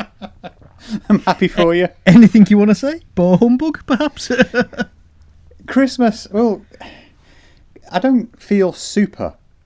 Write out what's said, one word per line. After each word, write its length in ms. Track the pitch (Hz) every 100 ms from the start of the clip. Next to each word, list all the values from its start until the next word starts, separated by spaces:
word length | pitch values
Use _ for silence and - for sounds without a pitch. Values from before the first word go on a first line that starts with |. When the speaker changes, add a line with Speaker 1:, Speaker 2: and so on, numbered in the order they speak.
| - _ 196 - 175 _ - - - 214 -
Speaker 1:
I'm 100 | 202
happy 280 | - 175 180
for 260 | - 170
Speaker 2:
A-, 40 | 175
Speaker 1:
you. 100 | 175 - -
Speaker 2:
anything 400 | 233 220 226 196
you 80 | 208
wanna 180 | 208 208
say? 260 | 277 339 - -
Bar 220 | 180 180
humbug, 480 | 233 254 320 311 -
perhaps? 460 | 254 302 - - 254 - 240 - - 208 _
<laughs> 680 | _ _ - - - - -
Speaker 1:
Christmas, 600 | 254 269 254 233 214 -
well, 340 | 208 240 196 - - - - _ _ _ _ _ _ _ - -
I 80 | 180
don't 380 | 262 254 - -
feel 340 | - 208 185
super 600 | - - 208 202 - 87 - _ _